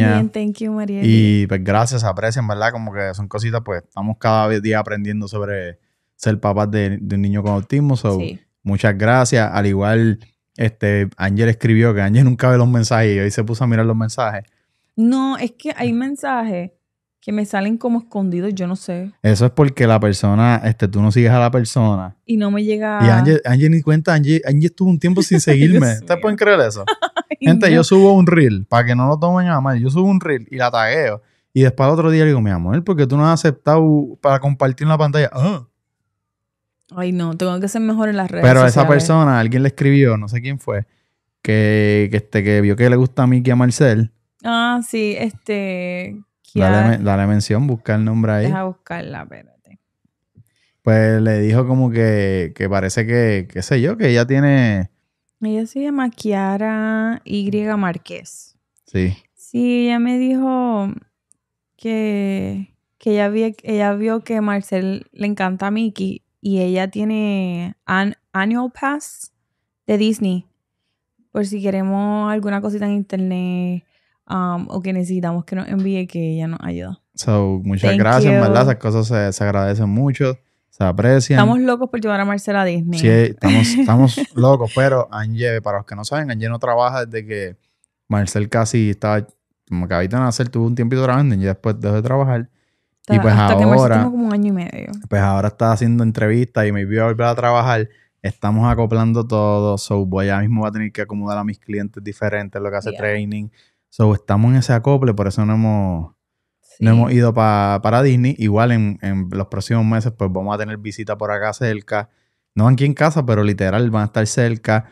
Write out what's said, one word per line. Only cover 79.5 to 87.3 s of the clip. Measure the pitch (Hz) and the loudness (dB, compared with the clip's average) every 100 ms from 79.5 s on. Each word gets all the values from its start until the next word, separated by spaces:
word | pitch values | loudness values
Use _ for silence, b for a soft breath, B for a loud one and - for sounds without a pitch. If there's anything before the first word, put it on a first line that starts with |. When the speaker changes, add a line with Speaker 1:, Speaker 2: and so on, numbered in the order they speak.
| 98 98 101 104 | 0 0 0 0
Speaker 2:
mucho, | 107 139 123 135 127 _ _ _ | 0 0 0 -2 -4 _ _ _
se | - | -4
aprecian. | 92 95 117 135 123 135 | -2 2 4 4 4 4
Speaker 1:
Estamos | 208 247 | 4 4
locos | 254 240 254 | 0 -2 -4
por | 240 | -4
llevar | 214 202 | -4 -2
a | |
Marcel | 202 202 214 202 | -2 -4 -4 -2
a | |
Disney. | 185 175 170 170 | -2 -2 -4 0
Speaker 2:
Sí, | 120 | 4
estamos, | 113 117 - - 110 113 | 4 4 0 2 4 4
Speaker 1:
<laughs> | 240 | 2
Speaker 2:
estamos | 247 117 131 269 285 | 4 4 4 2 -4
locos, | 123 127 135 113 | 2 4 4 0
pero | 131 135 131 - | 0 0 0 -2
Angie, | 104 107 113 120 113 | -6 -6 -4 -4 -4
para | 104 101 | -4 -6
los | 101 | -8
que | 104 | -14
no | |
saben, | 107 147 147 | -8 -6 -6
Angie | 110 113 | -6 -6
no | 117 | -4
trabaja | 123 120 123 131 117 | -2 0 0 -2 -6
desde | 113 | -10
que | 107 | -10